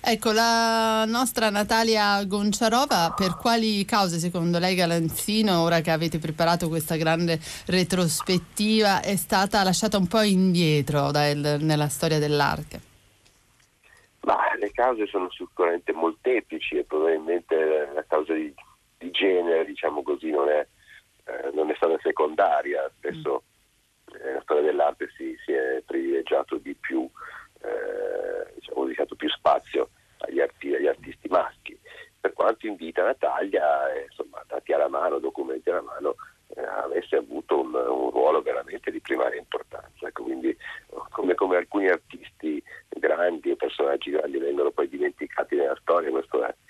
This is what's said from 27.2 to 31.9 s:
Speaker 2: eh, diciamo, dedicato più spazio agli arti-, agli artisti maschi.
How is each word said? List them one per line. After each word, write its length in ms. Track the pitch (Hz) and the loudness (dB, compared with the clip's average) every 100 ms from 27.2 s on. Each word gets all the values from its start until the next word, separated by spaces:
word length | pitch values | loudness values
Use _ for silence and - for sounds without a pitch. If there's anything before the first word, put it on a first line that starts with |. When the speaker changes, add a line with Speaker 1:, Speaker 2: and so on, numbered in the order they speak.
| - - - _ | -18 -18 -20 _
Speaker 2:
eh, 920 | 53 52 50 50 50 50 50 50 50 - | -8 -6 -6 -6 -6 -6 -6 -8 -10 -14
diciamo, 300 | - - 67 | -10 -4 -4
dedicato 280 | 69 73 | -2 -6
più 160 | - 73 | -4 -6
spazio 600 | - 76 67 - 69 62 _ _ _ | 0 2 2 0 -2 -2 _ _ _
agli 220 | - - | -6 -2
arti-, 340 | 69 _ 71 | -2 _ -4
agli 140 | 67 71 | 0 0
artisti 400 | 69 - - - | -2 -8 -14 -2
maschi. 520 | 90 - - - - - | 0 0 -8 -18 -18 -20